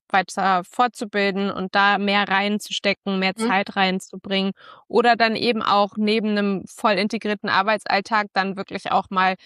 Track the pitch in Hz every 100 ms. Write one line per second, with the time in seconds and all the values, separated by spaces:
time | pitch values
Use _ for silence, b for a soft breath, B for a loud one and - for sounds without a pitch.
0 | _ 196 196 - 190 185 180 - 247 -
1 | 214 208 196 196 196 - 190 202 202 202
2 | 202 202 196 190 202 208 - - 202 196
3 | 196 190 190 190 226 190 - 202 190 185
4 | - 190 202 196 196 - B B B 233
5 | 233 226 226 220 233 220 - 202 202 214
6 | 208 220 214 208 202 190 - - 220 185
7 | 214 226 214 208 208 156 196 214 - 202
8 | 196 220 208 196 190 190 190 196 - 190
9 | - 190 185 185